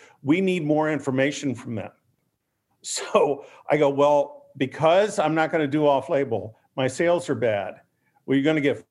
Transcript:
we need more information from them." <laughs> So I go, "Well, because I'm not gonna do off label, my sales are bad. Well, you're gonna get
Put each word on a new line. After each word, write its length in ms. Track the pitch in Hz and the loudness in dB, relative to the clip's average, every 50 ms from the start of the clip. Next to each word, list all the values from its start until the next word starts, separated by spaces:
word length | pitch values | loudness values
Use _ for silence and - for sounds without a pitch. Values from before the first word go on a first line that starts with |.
| - - _ _ - | -20 -20 _ _ -2
we 180 | 135 151 180 | 0 2 2
need 220 | 190 190 185 180 156 | 2 2 0 0 0
more 260 | 147 151 151 156 156 | 0 0 2 2 0
information 640 | 156 143 135 139 131 131 135 139 139 - - 143 120 | -2 -2 -2 -2 0 0 0 0 0 -2 -4 -6 -6
from 200 | 104 - 123 120 | -6 -8 -8 -8
them." 160 | 107 92 104 | -8 -8 -10
<laughs> 920 | - _ _ _ _ _ _ _ _ _ _ _ _ _ _ _ _ _ | -14 _ _ _ _ _ _ _ _ _ _ _ _ _ _ _ _ _
So 640 | - - - - - - - 214 160 143 139 139 - - - - - - | -12 -10 -8 -8 -4 0 0 2 2 2 0 -4 -8 -16 -20 -14 -6 -2
I 80 | - 151 | 0 2
go, 120 | 147 139 | 2 2
"Well, 600 | 139 135 143 143 147 143 143 143 - - - _ - - | 2 2 2 4 4 2 0 -2 -6 -18 -20 _ -8 -6
because 600 | 139 123 - - 143 160 170 190 208 214 - - | -6 -6 -4 0 2 4 4 4 4 2 0 -2
I'm 160 | 165 156 156 | -2 0 0
not 180 | 160 160 151 | 0 0 0
gonna 160 | 160 165 151 139 | 0 -2 -2 0
do 200 | 127 151 151 143 | 0 2 2 2
off 220 | 143 135 127 - | 2 2 0 0
label, 480 | 165 139 139 123 113 101 95 107 - _ _ _ _ | -2 -2 -2 -2 -4 -6 -6 -8 -16 _ _ _ _
my 120 | - 131 127 | -2 -2 -2
sales 400 | 127 - 175 170 175 170 170 - | -2 0 0 0 0 0 0 -2
are 60 | 143 | -4
bad. 460 | 113 123 117 107 101 95 92 - - _ _ _ _ _ _ _ _ _ | -2 0 0 0 0 -2 -6 -10 -14 _ _ _ _ _ _ _ _ _
Well, 100 | - 135 | 0 0
you're 80 | 139 139 | 2 2
gonna 180 | 151 156 156 | 2 2 2
get 240 | 139 143 117 - - _ | 2 0 -2 -2 -6 _